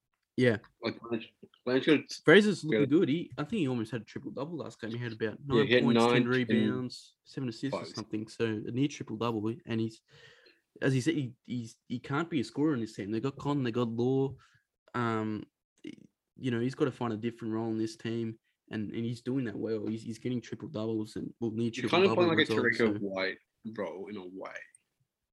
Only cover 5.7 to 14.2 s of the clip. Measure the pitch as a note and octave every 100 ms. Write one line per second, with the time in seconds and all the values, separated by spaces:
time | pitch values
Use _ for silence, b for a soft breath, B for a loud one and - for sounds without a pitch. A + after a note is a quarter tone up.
5.7 | B2 A#2+ A#2 A#2 B2 B2 B2+ B2 - G#2+
6.7 | B2+ B2 - - _ - - B2+ A2 C3+
7.7 | F#2 - - G#2 G#2+ A2 - A2+ G#2+ -
8.7 | A#2+ C#3+ - - A2 A#2 A2 G#2+ A#2 -
9.7 | A2+ A2+ - _ b b b b b b
10.7 | - - C3 A#2+ D#3 B2+ - - B2 A2+
11.7 | - - B2 - C#3 E3+ D3 A2 C#3 D#3
12.7 | C3 A2 - G2 A2+ C3 - C#3+ D3 B2
13.7 | A#2 A#2+ A#2 B2 C3+